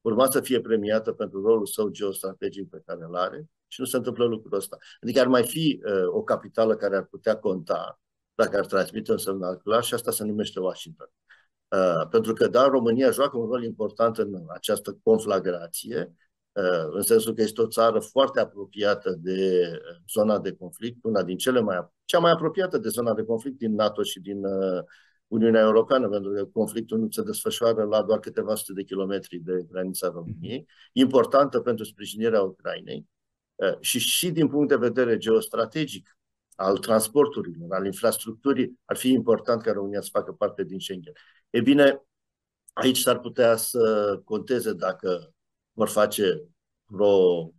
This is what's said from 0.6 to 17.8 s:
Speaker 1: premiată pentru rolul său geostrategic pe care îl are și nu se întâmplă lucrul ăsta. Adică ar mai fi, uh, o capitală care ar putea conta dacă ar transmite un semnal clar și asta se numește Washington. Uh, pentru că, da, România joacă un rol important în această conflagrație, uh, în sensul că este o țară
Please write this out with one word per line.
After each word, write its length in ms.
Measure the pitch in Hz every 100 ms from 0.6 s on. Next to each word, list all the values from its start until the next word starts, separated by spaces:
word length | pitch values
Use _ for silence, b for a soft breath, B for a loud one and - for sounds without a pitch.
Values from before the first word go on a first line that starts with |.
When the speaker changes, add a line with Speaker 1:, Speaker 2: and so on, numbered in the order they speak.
Speaker 1:
premiată 520 | 107 113 104 110 110
pentru 300 | 98 104 98
rolul 240 | 101 113 101
său 220 | - 107
geostrategic 800 | 90 101 95 95 98 101 98 90
pe 120 | 80 -
care 180 | 85 82
îl 60 |
are 320 | 90 92 147 156 _ _
și 120 | -
nu 60 | 127
se 100 | 127
întâmplă 280 | 117 117
lucrul 340 | 120 110 - 98
ăsta. 180 | - - B B
Adică 200 | 113 127
ar 60 | 127
mai 160 | 127
fi, 380 | 113 - 156 -
uh, 220 | 107 98 90
o 160 | 98
capitală 540 | - 110 101 - 113 107
care 200 | 101 98
ar 80 |
putea 320 | 92 98 - 107
conta 640 | 107 92 80 87 92 - _ _ _
dacă 220 | - 107 101
ar 80 | -
transmite 460 | 98 90 110 107
un 60 | 104
semnal 380 | 95 98 90 92
clar 260 | - 113
și 120 | 120
asta 160 | 117 123
se 140 | 110
numește 360 | 107 107 104 -
Washington. 500 | 92 87 85 80 - _ _ b b _ _
Uh, 400 | 98 92 82 80
pentru 220 | 113 110
că, 160 | 110 110
da, 180 | 110 135
România 440 | 131 117 117 131
joacă 280 | 110 143 120
un 80 | 110
rol 180 | 123
important 540 | 117 110 107 - 117 110
în 160 | 104 95 82
această 500 | 90 - 101 - 98
conflagrație, 1120 | - 110 107 98 92 87 85 - 110 131 - _ _ _ _
uh, 360 | - 92 87 80
în 120 | 87
sensul 320 | 98 113 113
că 80 | 107
este 180 | 107 -
o 60 | 110
țară 320 | -